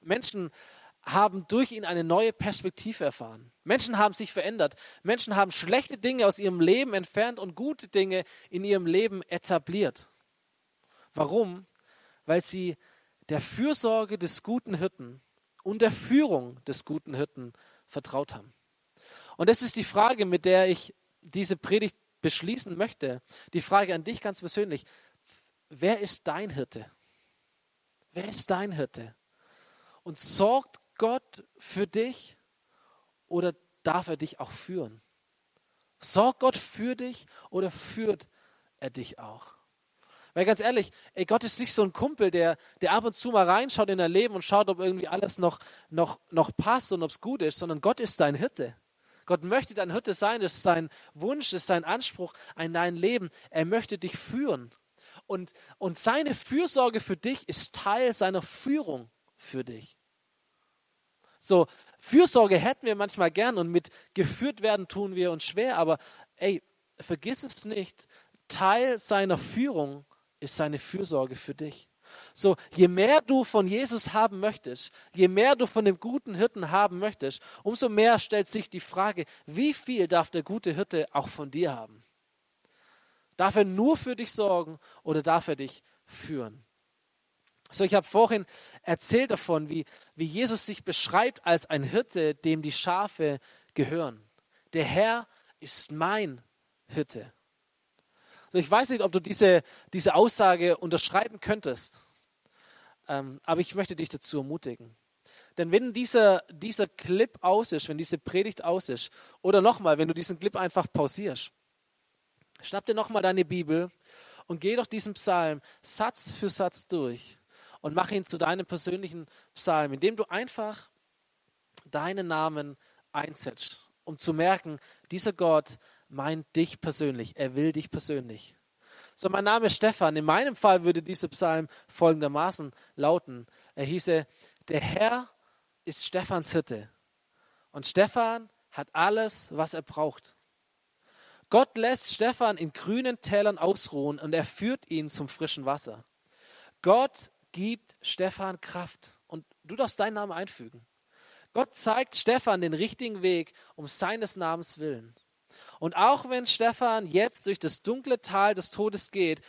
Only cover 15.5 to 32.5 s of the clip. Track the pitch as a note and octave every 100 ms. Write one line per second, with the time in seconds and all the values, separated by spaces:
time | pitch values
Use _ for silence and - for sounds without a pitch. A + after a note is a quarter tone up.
15.5 | _ F#3+ G#3+ A3+ G3+ E3+ C4+ D4 D3+ B2
16.5 | B2+ - B2+ - D#3 - C3+ D3 - B2
17.5 | - _ _ _ C#3+ - C3+ C#3+ A2+ G2
18.5 | _ _ _ _ _ - - - - F3+
19.5 | A#3+ B3 A3+ - G3+ A3+ A#3+ F#3+ F3 F#3
20.5 | F#3 F#3+ E3+ - - _ _ E3 F#3 F3+
21.5 | F3+ - G3+ G#3 - _ _ D#3+ - F3
22.5 | B3+ G3+ E3+ A3 - C3+ B2 _ - -
23.5 | F3 - G3 F#3 E3 D#3+ - G#3 F#3+ F3
24.5 | G#3 G#3 C#3+ - - _ _ - - _
25.5 | _ _ C#3 F3+ A3 G3+ - - D#3 G#3
26.5 | C#3 B2+ A2+ G#2+ _ _ _ _ _ _
27.5 | _ _ _ _ _ _ F3 G#3 - -
28.5 | F#3 G3+ D#3 C3+ - A2+ _ _ _ _
29.5 | _ _ _ _ _ F3+ - - - G3+
30.5 | C4 - - _ - A3 B3+ _ - -
31.5 | - - F#3 G3+ G#3 A#3+ B3 - _ _